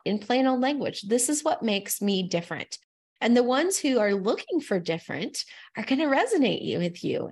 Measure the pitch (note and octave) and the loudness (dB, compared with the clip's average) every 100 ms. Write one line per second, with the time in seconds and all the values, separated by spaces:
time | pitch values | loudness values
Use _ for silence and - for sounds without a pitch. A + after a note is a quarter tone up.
0 | - G#3 - B3 C4 B3+ C4 C#4+ F3+ - | -2 -2 0 2 4 2 2 0 -2 -4
1 | G3+ B3 C4 D4+ D#4 - A3+ G3 G3+ - | 0 0 2 0 0 0 0 -2 -2 -2
2 | G#3 F#3+ F3+ E3+ E3+ D#3 - - _ _ | 0 0 0 -2 -4 -8 -10 -14 _ _
3 | _ - A#3 A#3+ A#3+ C4 F4+ F#4+ D4 B3 | _ -2 4 4 4 2 2 0 2 2
4 | G#3 G3 G3 F#4+ - E4 - G3 E3 E3 | 2 2 0 -2 -2 -4 0 -2 0 -4
5 | - - A#3 - - - - - A3 C4+ | -4 -8 -6 -8 -10 -14 -14 -8 -2 0
6 | D4+ C4+ B4 F#4+ A#3 E3 - E3 F3 F3 | 2 2 2 2 2 0 -2 -2 -2 -4
7 | - - - | -4 -4 -4